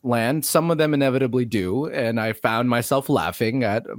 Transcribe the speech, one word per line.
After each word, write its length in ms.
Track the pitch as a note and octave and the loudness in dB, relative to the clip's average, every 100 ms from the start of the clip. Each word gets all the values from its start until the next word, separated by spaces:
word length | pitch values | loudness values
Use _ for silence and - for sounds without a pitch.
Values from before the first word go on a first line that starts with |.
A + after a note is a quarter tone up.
land, 400 | B2+ A#2 A#2 D#3 - | -2 0 0 0 0
some 240 | E3 E3 | 0 2
of 80 | D#3+ | 2
them 160 | D#3 | 2
inevitably 500 | D3 C3+ B2+ C3 B2+ | 2 2 2 0 0
do, 420 | A#2+ G#2+ F#2 A2+ D#3 | 0 -2 0 -2 -4
and 340 | - A#2 A2+ | -4 -2 -2
I 120 | A2 | -2
found 360 | A2 A#2 A2+ B2 | -2 0 0 2
myself 380 | A#2+ A#2+ C#3 - | 0 2 0 2
laughing 520 | C3 D#2+ - A2+ C3 | 0 0 -2 -2 0
at, 220 | A2+ A2 - | 0 0 -4